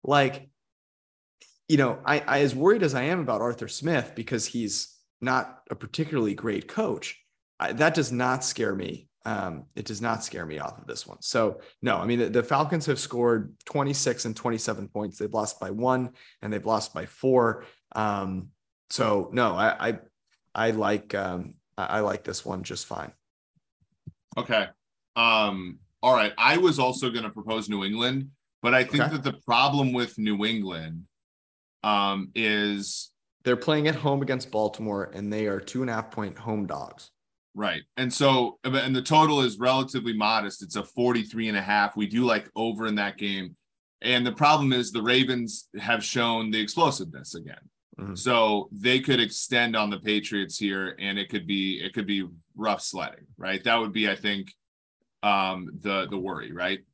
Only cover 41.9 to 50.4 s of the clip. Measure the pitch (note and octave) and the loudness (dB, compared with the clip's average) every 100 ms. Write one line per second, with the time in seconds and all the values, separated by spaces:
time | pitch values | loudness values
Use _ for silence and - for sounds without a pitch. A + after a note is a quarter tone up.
41.9 | - G#2 A2+ B2 G#2+ - - A2+ G#2 A2 | 0 -2 2 2 2 -2 -4 -4 -2 -2
42.9 | G#2 G2+ G2 G2+ G2 F#2 - _ _ _ | -2 -2 -4 -4 -4 -6 -14 _ _ _
43.9 | _ A#2 B2 B2 G#2+ D3 D#3 C#3 B2+ A#2+ | _ 0 2 2 4 4 6 4 2 0
44.9 | A2+ A2 B2+ C3 B2+ A#2 - - G#2 G#2+ | -2 2 4 4 0 -2 -8 -10 -10 -2
45.9 | A2+ G#2+ B2+ A#2 A2+ A2 A2 G#2 - D#3+ | -2 0 0 2 0 0 -2 -2 2 2
46.9 | C3 F2 D2 C2+ E2+ - - _ _ _ | 2 -8 -12 -12 -12 -14 -20 _ _ _
47.9 | - G2+ F#2 C3 A#2 A2 G#2 F#2+ G#2 A2+ | -14 -12 -4 2 4 4 4 -2 -2 2
48.9 | C3 C3 B2+ A2+ - - B2 A#2+ A2+ G#2 | 2 4 2 2 -2 -2 0 2 0 -2
49.9 | G2 G#2+ G#2 G#2 G#2 | -2 0 -2 0 -4